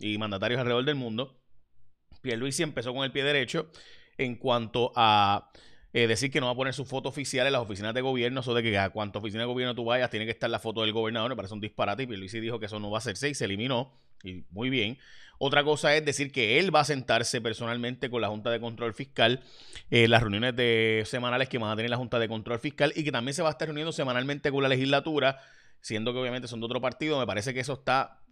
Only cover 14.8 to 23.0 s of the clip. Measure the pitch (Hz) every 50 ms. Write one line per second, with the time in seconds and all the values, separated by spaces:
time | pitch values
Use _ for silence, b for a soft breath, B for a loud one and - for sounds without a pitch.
14.8 | 101 104 127 B B B B B B B B B - 139 147 143 143 147 151 143
15.8 | - 151 147 156 156 147 135 - 143 139 139 139 117 104 117 151 185 190 156 151
16.8 | 147 139 147 135 123 - 120 113 120 - - 123 110 117 107 - 120 113 120 120
17.8 | 120 120 127 123 - 123 120 120 110 101 107 107 107 120 117 113 117 117 113 110
18.8 | 117 117 107 - 139 - - - 117 113 123 - B B B B B B B B
19.8 | B B - 120 117 113 117 113 117 107 98 104 120 127 120 117 123 120 113 113
20.8 | 113 110 110 110 107 - - 127 123 123 120 127 135 131 - 123 110 107 110 107
21.8 | 110 120 120 123 127 117 - 120 113 107 113 110 104 117 120 117 - 151 - -
22.8 | 147 151 156 -